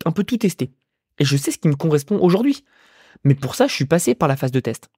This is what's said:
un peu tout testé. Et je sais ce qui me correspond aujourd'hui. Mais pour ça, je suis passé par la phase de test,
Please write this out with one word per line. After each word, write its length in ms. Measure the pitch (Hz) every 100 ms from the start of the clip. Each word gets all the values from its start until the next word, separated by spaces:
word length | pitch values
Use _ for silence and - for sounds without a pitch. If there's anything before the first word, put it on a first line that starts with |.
un 80 | 180
peu 140 | 165 202
tout 100 | 240
testé. 380 | 196 - 127 _ _ _ _ -
Et 60 |
je 140 | 143 139
sais 140 | 214
ce 60 | -
qui 120 | 165
me 80 | 143
correspond 420 | 165 151 - 208
aujourd'hui. 460 | 180 190 269 277 - _ _ _ _ _
Mais 100 | 139
pour 220 | 139 131 -
ça, 120 | 269
je 60 |
suis 120 | - 139
passé 280 | 170 -
par 140 | 240 156
la 80 | 135
phase 160 | 131
de 80 | 127
test, 300 | 117 113 -